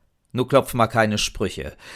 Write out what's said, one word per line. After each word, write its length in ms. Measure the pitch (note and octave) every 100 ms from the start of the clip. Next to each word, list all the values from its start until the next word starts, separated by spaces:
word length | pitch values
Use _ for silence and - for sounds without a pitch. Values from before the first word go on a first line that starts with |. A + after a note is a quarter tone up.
| _ _ _
„Nu 140 | A#2+
klopf 300 | B2 C3+ -
mal 120 | B2 A2+
keine 320 | A#2 G#2+ G#2
Sprüche, 580 | - - G2 - C2+ - -